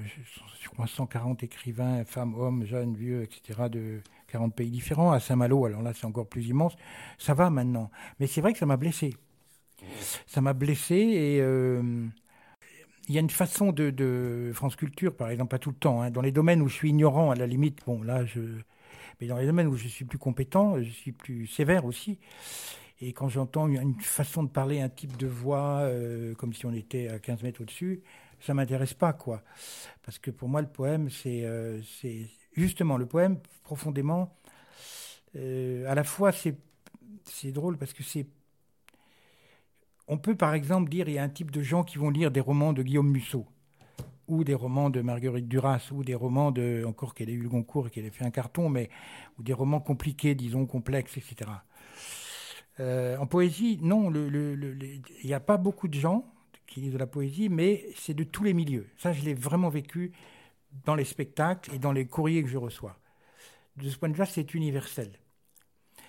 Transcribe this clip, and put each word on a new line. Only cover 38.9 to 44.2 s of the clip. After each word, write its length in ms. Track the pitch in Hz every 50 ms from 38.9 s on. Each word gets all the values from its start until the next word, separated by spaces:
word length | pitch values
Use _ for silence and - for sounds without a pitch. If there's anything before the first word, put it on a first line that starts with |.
| _ _ _ _ _ _ _ _ _ _ _ _ _ _ _ _ _ _ _ _ _ _ _
on 120 | - 147 151
peut, 180 | - 208 220
par 160 | 180 180 151 151
exemple, 380 | 156 143 139 180 190 180 147
dire, 180 | 147 180 180 156
il 60 | 147
y 40 | 139
a 40 | 139
un 80 | 143
type 200 | 143 - 170 151
de 120 | 139 147 143
gens 200 | 123 156 175 170
qui 140 | 175 -
vont 140 | 147 143 151
lire 200 | 143 147 170 151
des 100 | 131 135
romans 340 | 131 131 143 143 147 156 151
de 80 | 131 131
Guillaume 280 | 127 135 147 143 143
Musso, 360 | 143 131 120 - - 131 104 - _ _ _ _ _ _ - _ _ - - - - -